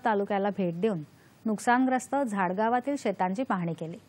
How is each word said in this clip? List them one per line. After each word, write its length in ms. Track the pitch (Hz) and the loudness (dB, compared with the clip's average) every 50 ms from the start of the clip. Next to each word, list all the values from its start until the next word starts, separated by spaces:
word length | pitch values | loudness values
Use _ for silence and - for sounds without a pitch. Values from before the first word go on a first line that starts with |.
| - | 4
तालुक्याला 440 | 240 214 202 202 202 208 196 196 208 | 2 2 2 2 0 0 0 0 0
भेट 320 | 190 202 190 175 165 170 | 0 0 0 0 0 0
देऊन 220 | 185 226 202 160 147 - - - - - - - - | 0 0 0 -2 -6 -10 -14 -20 -20 -20 -14 -6 -4
नुकसानग्रस्त 680 | 226 214 196 - 247 240 254 262 254 262 254 - - 269 | -2 -2 0 2 2 4 4 4 4 2 0 -2 0 -2
झाडगावातील 800 | 277 285 226 202 196 190 175 185 196 214 226 240 247 247 277 285 277 | 0 0 0 0 0 0 0 0 0 0 2 2 0 0 -2 -4 -2
शेतांची 440 | - 214 185 - 185 185 190 208 269 | -2 -2 0 0 0 -2 0 -2 -2
पाहणी 300 | - 214 180 170 170 160 | -2 -2 -2 -2 -2 -4
केली. 240 | - 170 160 170 - - | -4 -6 -10 -10 -12 -16